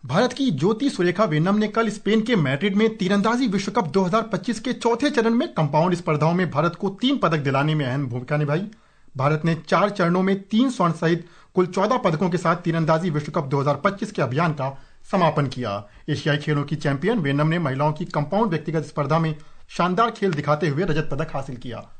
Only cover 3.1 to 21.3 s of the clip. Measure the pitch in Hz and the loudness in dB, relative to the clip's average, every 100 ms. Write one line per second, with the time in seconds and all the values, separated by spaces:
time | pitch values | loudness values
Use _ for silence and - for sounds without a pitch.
3.1 | 202 196 247 262 190 196 202 165 196 185 | 2 2 2 0 0 0 -2 0 0 2
4.1 | 214 220 185 185 226 254 233 233 233 294 | 0 0 -4 -4 -4 -4 -2 0 2 2
5.1 | 294 226 233 330 - 151 151 180 175 175 | 2 2 2 0 0 2 2 2 0 0
6.1 | 151 156 175 175 135 170 170 202 196 254 | 2 2 2 0 0 0 0 -6 -2 0
7.1 | 277 175 156 139 135 151 156 135 131 139 | 2 2 0 0 0 0 0 -2 -2 -4
8.1 | 123 127 151 147 156 214 - _ _ - | -6 -4 -2 0 -2 -4 -12 _ _ -16
9.1 | 123 135 156 165 165 - 175 202 202 175 | -2 0 2 0 -2 0 2 2 2 2
10.1 | 180 190 196 - 220 269 247 175 165 165 | 2 2 0 0 2 2 2 0 0 0
11.1 | 170 - - - - 180 190 208 254 185 | 0 -4 -20 -4 0 0 0 0 2 0
12.1 | 156 185 170 165 170 175 165 156 160 180 | 0 0 0 0 0 0 0 2 2 2
13.1 | 147 147 175 139 143 139 143 202 196 214 | -2 -2 -4 -2 0 0 0 0 -2 -8
14.1 | - 131 127 170 147 135 135 - - - | -4 -2 0 0 -2 -6 -8 -18 -20 -4
15.1 | 196 170 151 139 127 117 101 107 - - | 2 2 2 -2 -4 -4 -6 -8 -16 -6
16.1 | 147 156 143 147 147 143 147 147 139 175 | -4 0 -2 0 -2 -2 -2 -2 0 0
17.1 | 240 139 139 156 170 151 131 151 151 180 | 0 0 2 2 2 0 0 0 0 -4
18.1 | 160 151 196 226 156 160 160 151 - 139 | -2 0 2 2 0 -2 -4 -4 -4 0
19.1 | 160 160 151 - - - - 180 185 233 | 2 2 -4 -12 -20 -14 -2 0 2 2
20.1 | 220 196 147 143 147 165 139 196 156 151 | 2 -2 0 0 0 0 0 0 0 0
21.1 | 135 156 | -4 -4